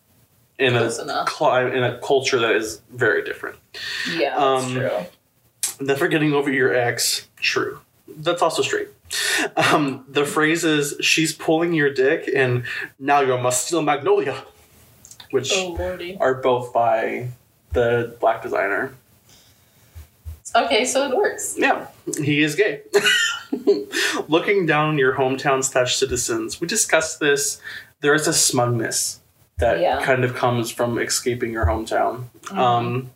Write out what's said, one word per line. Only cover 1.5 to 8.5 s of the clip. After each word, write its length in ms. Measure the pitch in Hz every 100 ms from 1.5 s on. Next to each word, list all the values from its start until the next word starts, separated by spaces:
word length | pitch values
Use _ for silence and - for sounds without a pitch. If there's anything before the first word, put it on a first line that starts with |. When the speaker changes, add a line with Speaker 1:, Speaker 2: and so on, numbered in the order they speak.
| 127 127 131
Speaker 1:
in 60 |
a 160 | 120 123
culture 400 | - 139 120 135
that 140 | 117
is 280 | - - - _
very 320 | 123 113 80
different. 320 | - - - - _ - - - -
Speaker 2:
Yeah, 160 | 170 143 -
that's 260 | 135 135 127
Speaker 1:
Um, 60 |
Speaker 2:
true. 1120 | 127 - - 90 - _ _ _ _ - - 139
Speaker 1:
then 100 | 139
for 120 | 175
getting 260 | 160 151
over 160 | 143 143
your 220 | 131 127
ex, 520 | 127 117 120 - - - _
true. 400 | - - - - _ _ -
That's 360 | - 156 170
also 180 | 170